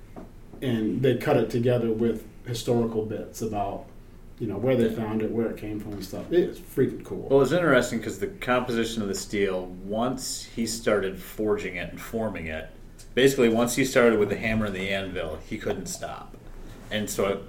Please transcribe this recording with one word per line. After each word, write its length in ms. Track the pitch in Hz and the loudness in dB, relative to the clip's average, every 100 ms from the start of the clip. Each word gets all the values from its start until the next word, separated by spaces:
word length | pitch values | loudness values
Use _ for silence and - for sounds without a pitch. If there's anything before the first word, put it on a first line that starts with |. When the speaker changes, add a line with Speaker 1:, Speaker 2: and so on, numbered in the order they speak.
| - - - - - - | -16 -16 -16 -18 -18 -6
Speaker 1:
and 400 | 131 113 110 90 | 0 0 0 2
they 140 | 131 120 | 2 2
cut 200 | 151 127 | 4 2
it 140 | 113 | 4
together 400 | 123 120 123 113 | 2 4 4 2
with 340 | 110 117 107 - - 123 | 2 2 0 -6 -14 -8
historical 580 | 120 - 120 113 113 104 | -6 0 2 2 0 -2
bits 340 | - - - | -4 -8 -6
about, 440 | 110 104 - - - - - - - - | -4 -2 -2 -4 -12 -18 -18 -20 -18 -8
you 80 | 107 | -6
know, 120 | 95 | 0
where 180 | 123 123 | 2 4
they 120 | 113 | 4
Speaker 2:
Yeah. 60 | 113 | 2
Speaker 1:
found 260 | 107 110 | -2 -2
it, 80 | 107 | 0
where 140 | 110 117 | 0 -2
it 100 | - | -2
came 240 | 107 107 | -6 -8
from 120 | 104 | -8
and 120 | 101 | -10
stuff. 200 | - 98 - | -8 -10 2
It's 280 | 175 - - | 2 2 -2
freaking 460 | - 143 120 - | -4 2 2 2
cool. 240 | - 92 - | -8 -8 4
Speaker 2:
Well, 100 | 135 | 6
it's 100 | 127 | 6
interesting 480 | 170 165 127 117 117 | 4 6 6 4 -2
'cause 180 | 110 101 | -4 -4
the 80 | 98 | -6
composition 760 | - - 123 120 113 113 - | -4 0 2 2 0 0 0
of 60 | 98 | -2
the 60 | |
steel, 560 | 95 - 104 98 92 90 92 92 | -4 -2 0 2 0 -4 -8 -4
once 600 | 107 123 123 - - - | 0 0 -2 -6 -8 -8
he 120 | - 110 | -4 -4
started 520 | 110 120 104 95 92 | 0 2 2 2 -4
forging 580 | - - 107 101 95 87 | -10 -2 0 0 -2 -6
it 140 | 85 | -8
and 100 | 82 | -8
forming 460 | - 113 113 90 80 | -6 -4 -2 -4 -6
it, 200 | 80 80 - - - - | -6 -8 -14 -18 -18 -4
basically 340 | - 135 135 117 | 4 4 6 4
once 280 | 110 120 - | 6 2 2
he 80 | |
started 340 | 127 131 120 107 | 2 6 6 6
with 100 | 101 | 2
the 80 | 95 | 0
hammer 300 | 113 110 107 | 0 0 0
and 80 | |
the 140 | 92 98 | -2 -2
anvil, 480 | 98 95 90 80 78 - | -2 -2 -4 -6 -8 -8
he 80 | 107 | -6
couldn't 300 | - 98 85 | -4 -4 -6
stop. 500 | - - - - - - - - - - | -8 -10 -10 -14 -16 -16 -16 -14 -16 -8
And 180 | 107 101 | -4 -4
so 180 | - 98 | 0 0
it, 120 | 95 | 0